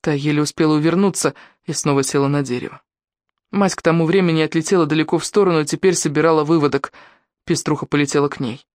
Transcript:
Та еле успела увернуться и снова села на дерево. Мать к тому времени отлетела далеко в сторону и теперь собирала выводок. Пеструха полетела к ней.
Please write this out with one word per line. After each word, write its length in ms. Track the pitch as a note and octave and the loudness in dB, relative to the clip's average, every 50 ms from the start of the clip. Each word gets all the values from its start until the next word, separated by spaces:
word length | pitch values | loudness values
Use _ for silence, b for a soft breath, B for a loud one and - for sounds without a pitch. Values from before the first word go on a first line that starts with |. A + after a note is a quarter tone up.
Та 120 | _ - D3+ | _ -2 -2
еле 300 | C#3+ C#3 D3+ D3 D3 D3+ | -2 0 0 0 0 0
успела 320 | C#3+ - - E3 D#3 D3+ | -2 0 0 2 2 2
увернуться 600 | D3+ D3+ E3 E3 F3+ G3+ G3 F3 - - D#3 - B B B B B B | 2 2 2 2 2 2 0 0 0 -4 -4 -4 B B B B B B
и 80 | - D#3 | -8 -8
снова 300 | - - D3+ C#3+ C#3 C3+ | -4 -2 0 0 0 0
села 260 | - - D3 C#3 C#3 | 0 0 0 0 0
на 140 | C#3+ D3 C#3+ | 0 -2 -2
дерево. 400 | B2+ A#2+ B2 - - - - _ _ _ _ _ _ _ _ _ _ _ _ _ _ | -4 -6 -6 -6 -10 -14 -16 _ _ _ _ _ _ _ _ _ _ _ _ _ _
Мать 240 | - G3 G3+ F#3+ - | -2 0 0 0 0
к 80 | - - | 0 0
тому 240 | E3+ D#3+ E3+ E3 | 0 2 2 2
времени 360 | D#3 E3+ G3 F#3 F3 D#3+ D#3+ D#3 | 2 2 2 2 2 2 0 0
отлетела 440 | D3+ - E3 D#3 - G3+ F3+ E3 | 0 0 -2 0 2 2 2 2
далеко 320 | D3 D#3 D#3+ D3+ - - E3 | 2 0 -2 0 0 -2 -2
в 60 | - | -2
сторону 360 | - - G#3 G3+ F#3 E3+ D#3 | -2 0 2 2 2 2 0
и 40 | D3+ | 0
теперь 300 | C#3+ - D3+ - F#3+ F3 | -2 -4 0 0 0 0
собирала 500 | - - E3 C#3+ D3 D3+ E3 D#3+ D#3 D3+ | 2 -2 -2 0 2 2 4 4 2 2
выводок. 480 | D3 E3 E3 D3 C#3+ C3+ C#3+ - - B B B B B B B B _ _ _ | 2 2 2 2 2 0 -2 -4 -6 B B B B B B B B _ _ _
Пеструха 420 | - F3 D3+ - - D3+ C#3+ - | -4 -4 -4 -2 -4 -4 -4 -4
полетела 420 | - - D3 D3 C#3 - D3 C#3+ C#3+ | -4 -2 -2 0 0 0 0 0 0
к 120 | - - | -2 -6
ней. 260 | C#3+ A#2+ G#2+ C#3 - _ | -6 -6 -8 -10 -14 _